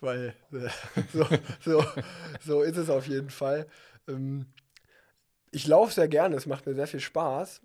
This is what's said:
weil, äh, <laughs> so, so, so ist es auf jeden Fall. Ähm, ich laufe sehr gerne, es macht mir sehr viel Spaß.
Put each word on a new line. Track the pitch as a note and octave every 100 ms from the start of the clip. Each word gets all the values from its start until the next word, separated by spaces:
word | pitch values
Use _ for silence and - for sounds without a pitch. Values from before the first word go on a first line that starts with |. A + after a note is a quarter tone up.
weil, | C3+ B2+ B2 - _
äh, | C3+ A#2+ - -
<laughs> | - -
so, | D#3+ D#3 D#3+ - -
so, | - D#3 D3+ - - - E3+ D3
so | D#3 D3
ist | D#3 E3+
es | D#3+
auf | C3+ C3
jeden | C3+ C#3
Fall. | - C#3 D3 D#3 - - - -
Ähm, | C3+ C3+ C#3 C3 _ _ _ _ _ _ _ _ _ _
ich | C#3+ D3+
laufe | D#3+ A3+
sehr | - D#3
gerne, | D3 F#3 C#3+
es | D3
macht | C3+ -
mir | C3+
sehr | D3
viel | C#3
Spaß. | - D#3+ D#3+ C3+ F#3+ -